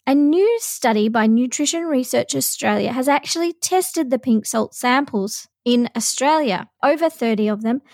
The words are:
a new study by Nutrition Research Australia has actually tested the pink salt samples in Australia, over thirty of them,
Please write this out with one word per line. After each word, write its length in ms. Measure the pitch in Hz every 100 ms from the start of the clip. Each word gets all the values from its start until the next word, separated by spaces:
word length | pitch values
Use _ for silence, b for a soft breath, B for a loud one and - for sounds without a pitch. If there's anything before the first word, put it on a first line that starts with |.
| -
a 80 |
new 440 | 277 285 339 415 466
study 480 | - - 247 214 220
by 180 | 233 220
Nutrition 580 | 226 254 - 285 339
Research 500 | 339 269 254 240 247
Australia 580 | 277 262 - 220 208 208
has 160 | 240 262
actually 440 | 285 - 339 339
tested 580 | 339 - 370 - - 262
the 80 | 254
pink 260 | - 220
salt 300 | 208 226 214
samples 760 | - 247 262 285 208 196 - - _
in 240 | 240 240 240 226
Australia, 720 | - - 269 311 277 180 - _
over 260 | 277 302 320
thirty 400 | - 233 220 214
of 140 | 208
them, 200 | 220 262 b